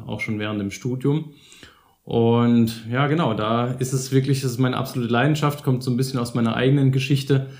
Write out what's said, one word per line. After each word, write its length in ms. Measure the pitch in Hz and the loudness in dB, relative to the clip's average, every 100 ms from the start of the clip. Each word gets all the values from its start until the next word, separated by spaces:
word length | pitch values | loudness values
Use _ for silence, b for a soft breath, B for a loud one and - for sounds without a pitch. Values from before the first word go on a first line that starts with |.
| 113 | -10
auch 140 | 110 | -8
schon 180 | - 104 | -6 -4
während 220 | 107 104 | -4 -4
dem 80 | 98 | -6
Studium. 640 | - 123 127 139 151 156 B B B B B B B | -6 -6 -4 -2 -2 -4 B B B B B B B
Und 840 | - 117 117 117 120 120 113 113 110 | -4 2 4 4 4 4 2 -2 -4
ja, 160 | 123 143 | 0 0
genau, 280 | 160 139 | 2 0
da 320 | 107 107 117 123 | 0 0 0 -2
ist 260 | 131 131 | -4 -4
es 200 | 131 - | -4 0
wirklich, 280 | 131 135 135 | 2 2 0
das 120 | 131 | -2
ist 60 | 113 | 0
meine 180 | 127 123 | 0 -2
absolute 360 | - 131 113 | -4 -4 0
Leidenschaft, 500 | 117 143 151 147 147 | 2 2 2 0 -2
kommt 200 | - 123 | -2 -2
so 80 | 127 | 0
ein 60 | 120 | -2
bisschen 220 | 131 127 | -2 -2
aus 160 | 120 | -2
meiner 220 | 120 113 113 | 0 0 2
eigenen 340 | 131 143 135 | 2 4 4
Geschichte. 560 | 131 - 135 - 135 135 | 2 0 0 2 0 -2